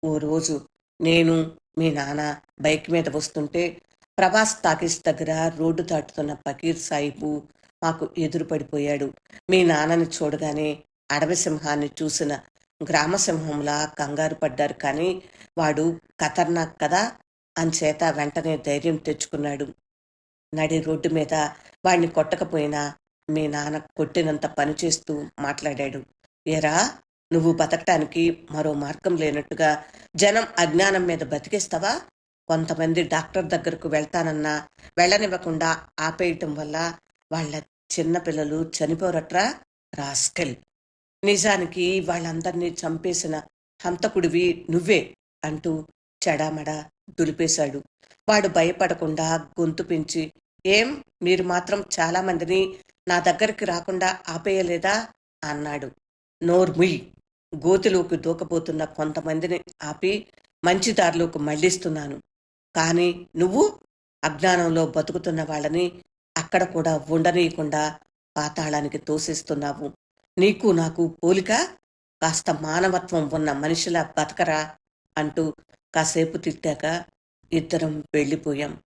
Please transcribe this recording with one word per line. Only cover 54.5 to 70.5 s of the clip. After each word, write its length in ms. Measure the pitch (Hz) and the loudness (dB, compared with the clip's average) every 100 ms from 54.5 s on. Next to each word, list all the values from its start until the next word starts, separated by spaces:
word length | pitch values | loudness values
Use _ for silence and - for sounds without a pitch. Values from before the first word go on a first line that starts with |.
| 190 180 170 190 214 226 _ _ _ | 0 0 0 0 0 -2 _ _ _
అన్నాడు. 480 | 151 147 147 147 135 - _ _ _ _ | -8 -6 -4 -6 -8 -14 _ _ _ _
"నోర్ముయ్, 560 | 170 175 185 160 180 147 - - _ _ _ 156 | 2 4 4 4 2 2 -8 -20 _ _ _ -4
గోతిలోకి 600 | 151 190 190 185 180 170 | 2 4 4 2 2 -2
దూకబోతున్న 680 | 160 165 170 165 165 156 156 | -2 -4 -2 -4 -2 -4 -6
కొంతమందిని 760 | - 156 156 156 156 170 170 - _ | -4 -4 -4 -4 -4 -2 -4 -6 _
ఆపి 440 | 151 151 185 208 - _ _ _ 175 | -12 -4 -2 -2 -6 _ _ _ 2
మంచి 260 | 185 185 | 2 2
దారిలోకి 480 | 214 175 165 170 160 | 2 2 4 0 0
మళ్లిస్తున్నాను, 840 | 147 151 180 180 170 156 143 135 - _ _ _ _ - | -2 2 2 0 -4 -6 -6 -12 -16 _ _ _ _ 0
కానీ 520 | 165 170 175 175 175 160 | 2 4 2 0 -8 0
నువ్వు 440 | 180 214 415 - _ _ _ _ | 2 4 2 2 _ _ _ _
అజ్ఞానంలో 640 | 156 147 185 180 170 165 160 | -4 0 2 4 4 2 2
బతుకుతున్న 580 | 160 156 160 - 160 | 0 -2 -2 -2 -4
వాళ్ళని 480 | 156 151 147 165 180 180 _ _ _ - | -4 -4 -2 0 -2 -4 _ _ _ -6
అక్కడ 260 | 165 185 | 0 2
కూడా 420 | 180 170 165 156 147 | 2 0 0 0 0
ఉండనీయకుండా 920 | 160 170 175 170 170 151 151 151 156 _ _ _ - | 2 4 4 2 0 -2 0 -2 -4 _ _ _ -4
పాతాళానికి 600 | 151 - 156 147 143 143 | -4 -2 -2 0 -2 -6
తోసేస్తున్నావు. 960 | - 151 160 156 - 143 143 143 147 - _ _ _ - | -4 -4 -2 -6 -4 -4 -4 -6 -8 -12 _ _ _ 2
నీకు 300 | 190 | 4